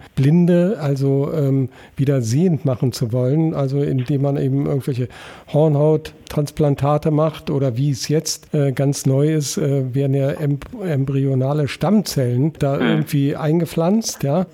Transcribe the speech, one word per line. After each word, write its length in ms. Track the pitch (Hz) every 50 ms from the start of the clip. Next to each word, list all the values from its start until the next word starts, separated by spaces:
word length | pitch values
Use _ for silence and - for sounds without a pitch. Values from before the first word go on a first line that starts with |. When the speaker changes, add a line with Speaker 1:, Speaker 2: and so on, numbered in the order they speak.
| - - -
Speaker 1:
Blinde, 600 | - 135 143 160 175 175 170 175 175 175 185 214 147
also, 500 | 151 143 143 131 139 139 135 139 143 - 170
ähm, 360 | 160 139 135 135 135 131 117 - - - - -
wieder 260 | - 135 147 139 131
sehend 440 | 117 110 120 147 185 185 160 123 -
machen 260 | 135 123 - 139 123
zu 220 | - - 127 110 120
wollen, 400 | 127 123 127 143 160 160 160 160
also 280 | 143 139 131 139 143
indem 420 | 143 156 139 131 123 - 151 135 139
man 120 | 139 139
eben 300 | 151 143 131 135 139 147
irgendwelche 420 | 156 147 135 - 151 131 120 123 - - - - - - - - - -
Hornhauttransplantate 1600 | 147 156 160 147 139 147 156 156 151 156 - - - - - - 151 147 - - - 151 143 139 - 143 143 151 147 - 160
macht 400 | 151 147 156 160 - - - -
oder 280 | 147 135 139 131 113
wie 140 | 120 143 147
es 180 | 135 - - -
jetzt, 440 | 147 160 160 - - - - - -
äh, 200 | 151 139 139 123
ganz 320 | 143 139 143 139 - -
neu 240 | 139 135 139 147 156 160
ist, 220 | 156 143 - -
äh, 380 | 208 156 139 139 139 131 127 120
werden 180 | 139 139 139 135
ja 180 | 139 135 139
em-, 280 | 165 - 156 143 143 139 - - - 226 190
embryonale 840 | 180 147 131 135 135 139 135 135 135 135 127 131 135 147 151 147 127
Stammzellen 840 | - - 147 170 208 214 - - - 147 127 120 123 123 143 160 - -
da 160 | 147 139 139
Speaker 2:
Mhm. 60 | 160
Speaker 1:
irgendwie 560 | - - 160 156 151 - 151 143 139 143 -
eingepflanzt, 840 | - 160 151 160 175 165 - - 165 165 175 208 226 220 - - - -
ja, 220 | 139 147 180 185 -